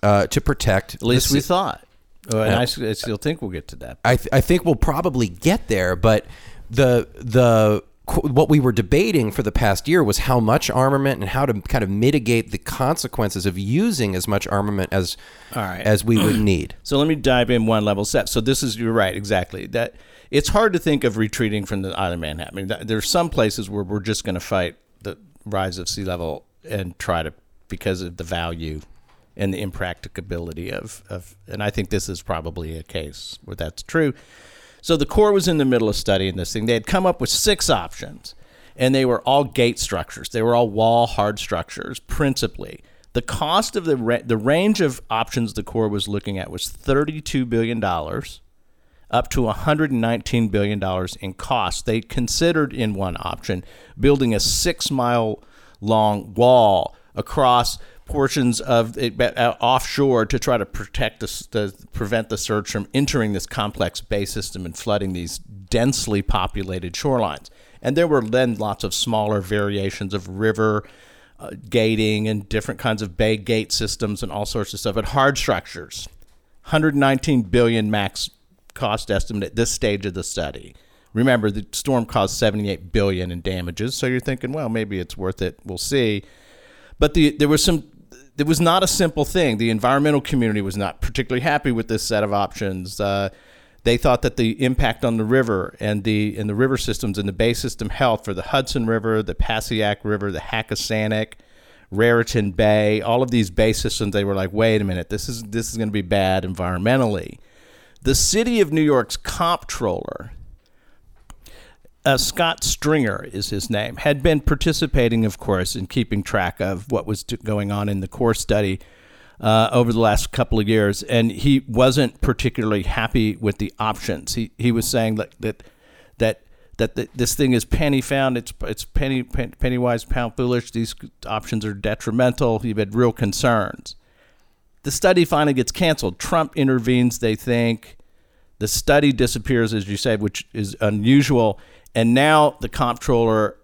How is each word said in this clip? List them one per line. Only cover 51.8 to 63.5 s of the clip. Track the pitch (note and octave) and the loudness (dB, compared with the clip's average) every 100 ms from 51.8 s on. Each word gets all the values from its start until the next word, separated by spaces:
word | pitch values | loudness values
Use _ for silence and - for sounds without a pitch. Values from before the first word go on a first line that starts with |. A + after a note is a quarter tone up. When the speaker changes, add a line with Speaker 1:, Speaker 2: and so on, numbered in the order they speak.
| - | -2
Speaker 2:
They | A2 | -2
considered | - - A#2+ - E3 D#3+ C#3+ | -2 -4 -2 0 2 2 -2
in | B2 A2+ | -2 -4
one | G2 F#2+ F2 | -2 -4 -4
option | - E2+ - F#2 - - - - | -6 -8 -6 -6 -6 -20 -20 0
building | C3+ C#3+ B2+ | 4 4 4
a | G#2+ | 2
six-mile | - - F3 E3 - C#3 A#2+ A#2+ A2+ - - - - _ | 0 0 0 -2 -4 -2 0 0 0 -4 -12 -20 -20 _
long | G2+ A2 G#2+ G#2 G#2 G2+ | 0 2 4 0 -4 4
wall | B2 B2+ A2 F#2+ - - _ - | 6 8 8 4 0 -8 _ -10
across | - - C3 B2 A#2+ - - - - | -6 2 4 4 2 -4 -14 -20 -8
portions | D3 C3+ - B2 A2+ | 0 0 2 0 0
of | B2+ A#2 A2+ A2+ | 2 2 2 -2
it, | A#2 A2 | -6 0
uh, | B2 - A#2+ - | -2 2 0 2
offshore | A#2 B2+ - - C#3 B2 A2 | 2 2 0 0 2 4 2
to | B2 | -2
try | - A#2+ | 0 0
to | G2 | -2
protect | - G#2 - A2+ - | -8 -8 -4 -4 -4
the | G#2+ | -10
s-, | - - | -10 -6
the, | A2+ G#2 F#2+ - | -4 -4 -8 -14
prevent | - G#2+ A2+ A2 | -8 -2 -2 -2
the | G#2 | -6
surge | - G#2 G2 | -2 -2 -2
from | G#2+ G2+ | -6 -4
entering | C3 C#3 C#3+ A2 | -2 0 0 0
this | G2 | -2
complex | - | -6